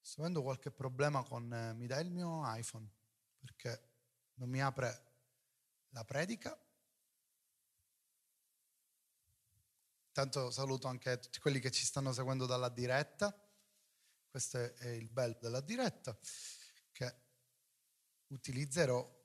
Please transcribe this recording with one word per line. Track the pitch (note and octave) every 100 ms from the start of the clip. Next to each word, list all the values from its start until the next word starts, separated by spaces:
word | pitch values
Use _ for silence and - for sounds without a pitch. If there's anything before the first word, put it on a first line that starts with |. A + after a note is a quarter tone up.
Sto | - -
avendo | D#3+ F3
qualche | C3+ B2+ -
problema | - C3 B2+ D3 C#3+
con, | A#2+ A#2+ A#2
eh, | A#2 A2+
mi | A2+ A#2+
dai | C3
il | F3
mio | F3 F3 D#3+ C3+
iPhone? | A2 A#2 A#2 G#2+ _ _ _ _ _
Perché | B2+ - B2 A2+ - _ _ _ _
non | - B2
mi | C3
apre | C3+ C3 B2 A2 - _ _ _ _ _ _ _ _
la | B2+
predica. | A2 C3 F3+ A#3 - - _ _ _ _ _ _ _ _ _ _ _ _ _ _ _ _ _ _ _ _ _ _ _ _ _ _ _ _ _ _ _ _ _ _ _
Tanto | - C#3 C#3+ B2+
saluto | A#2+ C3+ C3 C3
anche | B2 - B2
tutti | - -
quelli | D3+ C3+
che | B2+
ci | -
stanno | - - C3+
seguendo | B2 C3 C3 B2+
dalla | B2+ B2
diretta. | A#2+ B2 C3 D3+ - G#3 G3+ - _ _ _ _ _ _ _ _
Questo | C3+ - B2+
è, | A#2+
è | - B2
il | A#2 A2+
bello | A#2 A#2+ A2+
della | A#2 B2
diretta, | C#3+ A#3 B3 - - A2+ - - - - - - _
che | - B2+ - _ _ _ _ _ _ _ _ _ _ _
utilizzerò | C3+ - B2+ D3 C#3 C#3+ B2 B2+ -